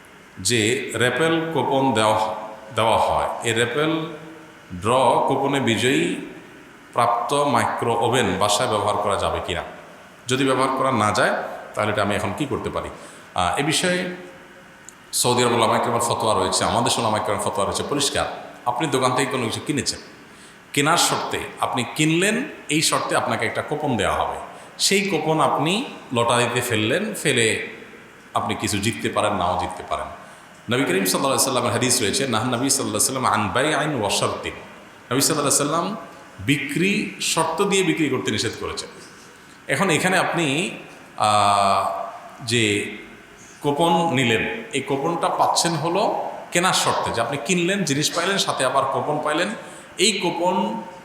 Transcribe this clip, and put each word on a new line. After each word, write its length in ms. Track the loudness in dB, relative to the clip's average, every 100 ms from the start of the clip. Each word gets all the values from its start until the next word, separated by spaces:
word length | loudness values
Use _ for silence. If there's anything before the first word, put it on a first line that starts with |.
| -20 -20 -20 -8
যে 520 | 0 2 4 2 -2 0
র্যাপেল 560 | 2 2 2 2 0
কুপন 400 | 0 0 2 2
দেওয়া, 420 | 4 4 4 0 -4 -10 -14 -6 0
দেওয়া 220 | 2 4
হয়, 320 | 2 2 -2 -2
এই 100 | 0
র্যাপেল 520 | 2 2 0 0 0 -4 -8 -14 -18 -20 -20 -14 -4
ড্র 440 | 2 4 6 4 4
কুপনে 320 | 2 2 2
বিজয়ী 560 | 2 2 2 2 2 -2 -8 -14 -18 -20 -20 -20 -6
প্রাপ্ত 400 | 0 2 2 0
মাইক্রো 640 | 0 2 2 2 0 0 2
ওভেন 360 | 2 2 2 2
বাসায় 300 | 2 2 2
ব্যবহার 280 | 0 0 0
করা 180 | 0 0
যাবে 240 | 0 -2 -4
কিনা? 140 | -6 -6 -12 -18 -20 -20 -12 -2
যদি 180 | 0 2
ব্যবহার 240 | 2 2 2
করা 140 | 2
না 200 | 4 4
যায় 200 | 4 2 0 -4 -10 -10 -2
তাহলে 160 | 0
এটা 100 | 2
আমি 140 | 0 0
এখন 180 | -2 -4
কি 80 | -2
করতে 240 | -2 -4
পারি? 200 | -6 -6 -10 -16 -20 -8 -2
আহ, 240 | 0 0
এ 40 |
বিষয়ে 520 | 0 0 0 0 -2 -8 -14 -18 -20 -20 -20 -20 -20 -20 -6
সৌদি 300 | 0 2 4
আরব 100 | 4
ওলামা 240 | 4 4 2
কেরামের 240 | 2 0
ফতোয়া 320 | 0 0 2
রয়েছে, 300 | 2 2 2
আমাদের 200 | 2 2
দেশের 160 | 2 0
ওলামা 200 | 0 0
কেরামের 260 | 0 -2 -2
ফতোয়া 200 | -2 -2
রয়েছে 180 | -2
পরিষ্কার। 420 | -2 -2 0 0 -2 -4 -12 -8 -4
আপনি 220 | -2 0
দোকান 240 | 2 2 2
থেকে 160 | 0
কোনো 140 | -2 -2
কিছু 140 | -4 -4
কিনেছেন, 320 | -2 -2 -6 -10 -20 -20 -20 -20 -20 -6
কেনার 240 | 0 2 4
শর্তে, 420 | 2 0 -2 -6 -6 -6
আপনি 220 | -4 -2 -4 0
কিনলেন, 480 | 2 4 2 0 -4 -10 -4
এই 120 | 0
শর্তে 340 | 2 0 0 0
আপনাকে 300 | 0 -2 -2
একটা 160 | -4
কুপন 360 | -4 -4 -2 0
দেওয়া 180 | 2 0
হবে, 220 | -2 -4 -10 -16 -16 -2
সেই 320 | 2 2 2
কুপন 300 | 0 0 2
আপনি 460 | 2 2 0 0 -2 -10 -4
লটারিতে 480 | 0 2 2 2 0
ফেললেন, 520 | 0 0 2 0 -2
ফেলে 540 | -2 0 4 4 2 -4 -12 -18 -20 -20 -20 -6
আপনি 220 | -4 -2 -2
কিছু 220 | -2 -2
জিততে 320 | -2 -2 -2
পারেন, 240 | 0 0
নাও 260 | 0 0 0
জিততে 240 | -4 -6 -6
পারেন। 160 | -6 -6 -12 -18 -20 -20 -14 -2
নবী 100 | 0
করিম 220 | 2 0 0
সাল্লাল্লাহু 200 | 0 0
আলাইহি 200 | 0 2
সাল্লামের 260 | 2 0
হাদিস 300 | 2 2 2
রয়েছে, 260 | 2 0 0
নাহান 280 | 0 0 0
নবী 140 | 0
সাল্লাল্লাহু 420 | 0 0 0 0
আলাইহি 20 |
সাল্লাম 120 | 0 0
আন 280 | 2 0
বাইআইন 460 | 0 2 0 0 0
ওয়া 100 | 0
শারতিন। 440 | 0 -2 -2 -8 -10 -14 -20 -20 -18 -4
নবী 100 | 0
সাল্লাল্লাহু 400 | 2 2 2 2
আলাইহি 100 | 2
সাল্লাম 260 | 0 -2 -6 -12 -18 -20 -6 -2
বিক্রি, 720 | 0 -2 0 0 0 -2 -4
শর্ত 400 | -2 0 0 0
দিয়ে 220 | 0 2
বিক্রি 260 | 2 2 0
করতে 220 | 0 -2
নিষেধ 200 | -2 -2 -6
করেছেন। 300 | -8 -8 -10 -14 -20 -20 -20 -20 -20 -14 -4
এখন 220 | 0 2
এখানে 280 | 2 2 2
আপনি, 520 | 0 0 0 0 -2 -6 -14 -20 -16 -2
আহ, 720 | 2 4 4 4 4 4 2 -2 -6 -12 -16 -12 -2
যে 520 | 2 2 2 -2 -8 -14 -20 -20 -20 -20 -6
কুপন 500 | -2 2 2 2 2
নিলেন, 520 | 2 2 2 0 -6 -6
এই 80 | -6
কুপনটা 480 | -2 -2 -2 -2 -2
পাচ্ছেন 460 | 2 2 2 0 0
হলো 540 | 0 0 0 0 -6 -8 -4
কেনার 220 | 0 2
শর্তে, 380 | 2 2 0 0
যে 100 | 0
আপনি 160 | -2 -2 0
কিনলেন, 380 | 0 2 0
জিনিস 280 | 0 0 0
পাইলেন, 260 | 0 0 0
সাথে 280 | 0 0 2
আবার 200 | 2 0
কুপন 340 | 0 -2 -2
পাইলেন। 260 | 0 0 0 -4 -12 -16 -12 0
এই 140 | 2
কুপন, 720 | 2 0 0 0 2 0 -4 -8 -14